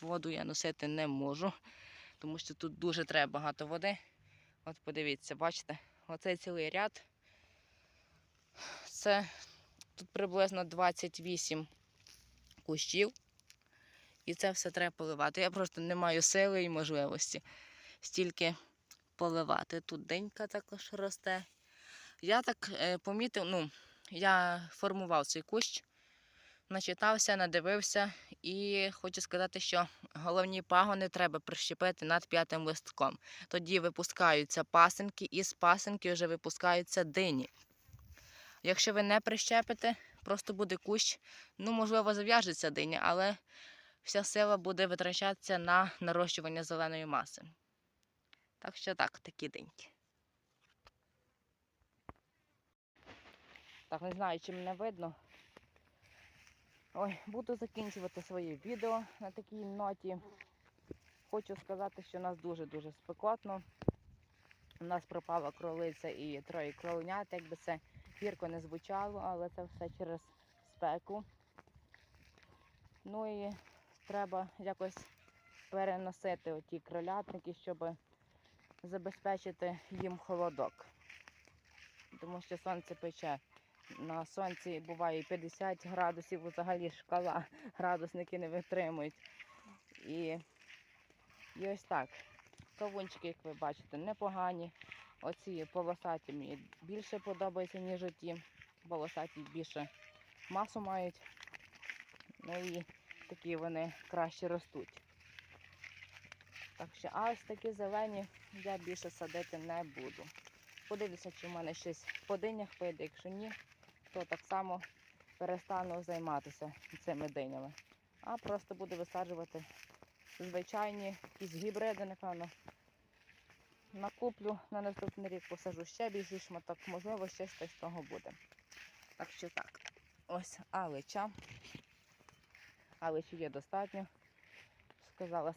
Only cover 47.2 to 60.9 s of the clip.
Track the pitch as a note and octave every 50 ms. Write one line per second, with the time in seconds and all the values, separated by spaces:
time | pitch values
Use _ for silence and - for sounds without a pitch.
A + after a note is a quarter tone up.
47.2 | - - - - - D#3+ D#3+ _ _ _ _ _ _ _ _ _ _ _ _ _
48.2 | _ _ - - _ _ _ _ - - - - - G3 F#3 - C#3+ - - -
49.2 | - - - - D#3 C#3+ - - - D#3+ - - - - - _ _ _ _ _
50.2 | _ _ _ _ _ _ _ _ _ _ _ _ - - - _ _ _ _ _
51.2 | _ _ _ _ _ _ _ _ _ _ _ _ _ _ _ _ _ - - _
52.2 | _ _ _ _ _ _ _ _ _ _ _ _ _ _ _ _ - - - -
53.2 | - - - - - - - - - - - - - - E3 D#3 E3+ F#3 F3 F#3
54.2 | G3+ F3+ E3 E3+ - - F#3 F3+ F3+ F#3 F#3 F3 G#3+ A3+ G3+ E3+ E3+ E3 D3 -
55.2 | - - - - - - - - - _ _ _ _ _ _ _ _ - - -
56.2 | - - - - - - - _ _ _ _ _ _ _ - E3+ G3+ G3 F#3 D#3
57.2 | - G#3 G#3 A#3+ A3+ - B3 A3 A#3 A3 - A3 G#3+ G#3 - G3+ F3+ F3+ - F3+
58.2 | E3+ - F#3 F3+ F3 E3 D#3 C#3 - G#3 B3 G#3+ A3 A3+ A3+ A3+ A3+ - - -
59.2 | G#3+ F#3+ - A3 G#3 - G#3+ G#3+ G#3 G3 G3 G3+ G#3 G3 G3 - - F#3 F#3 F3+
60.2 | - - - - - - _ _ _ _ _ _ _ -